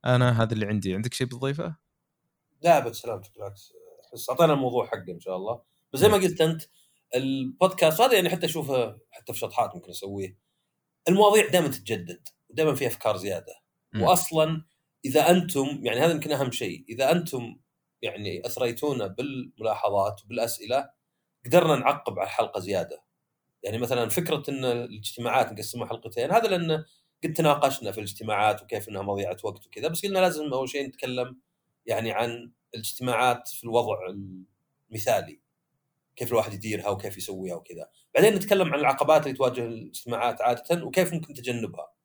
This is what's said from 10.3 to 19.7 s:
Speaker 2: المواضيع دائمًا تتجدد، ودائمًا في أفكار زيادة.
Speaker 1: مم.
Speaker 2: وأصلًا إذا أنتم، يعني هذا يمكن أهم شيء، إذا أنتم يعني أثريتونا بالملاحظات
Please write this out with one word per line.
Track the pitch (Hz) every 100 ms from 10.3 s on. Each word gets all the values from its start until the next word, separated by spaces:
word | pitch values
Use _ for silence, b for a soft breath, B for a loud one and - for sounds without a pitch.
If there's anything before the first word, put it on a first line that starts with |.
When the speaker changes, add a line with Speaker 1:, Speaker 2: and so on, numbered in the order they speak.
| - _ _ _ _ _ _ -
Speaker 2:
المواضيع | 196 208 214 -
دائمًا | 180 151
تتجدد، | - - 107 87 87 - _ _
ودائمًا | 110 156 127
في | 127
أفكار | - 110 101
زيادة. | 101 87 - - _ _ _
Speaker 1:
مم. | 107
Speaker 2:
وأصلًا | 151 180 - 160 156 160 - _ _ _ -
إذا | 151 151
أنتم، | 180 175 139 135 143
يعني | 113 117
هذا | 165
يمكن | 156 -
أهم | 143 127
شيء، | - 104 85 -
إذا | 117 135
أنتم | 175 165 131 117 - _ _ _ _
يعني | 110 101 101 85 -
أثريتونا | - 120 117 147 127 101
بالملاحظات | 98 143 131 123 _ 110